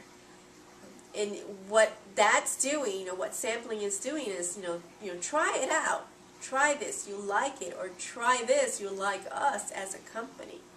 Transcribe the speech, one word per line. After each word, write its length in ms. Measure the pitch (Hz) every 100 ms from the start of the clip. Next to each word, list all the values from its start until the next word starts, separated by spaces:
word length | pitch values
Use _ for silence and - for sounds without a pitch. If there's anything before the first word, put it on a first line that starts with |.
| - - - - - - - - 185 - - 208
And 200 | 202 185 190 196 190
what 240 | 214 214 - - -
that's 460 | 214 269 294 -
doing, 460 | 262 302 247 190 185
or 80 | 185
what 180 | -
sampling 480 | - 240 233 233 214
is 160 | 202 208
doing, 280 | 254 302 233
is, 300 | 180 175 202
you 60 |
know, 180 | 180 170 - -
you 120 | 202
know, 60 | 175
try 360 | - 302 370 -
it 120 | 262
out. 380 | 311 - 165 - - - -
Try 320 | - 262 294
this, 340 | 285 - - -
you 80 | 202
like 460 | 202 202 277 -
it, 160 | - -
or 120 | 185 -
try 460 | - 247 233 247 233
this, 360 | 285 254 -
you 80 | 196
like 320 | 190 196 190 -
us 400 | - 277 208 -
as 240 | - 190 -
a 40 |
company. 600 | - 220 262 - - - -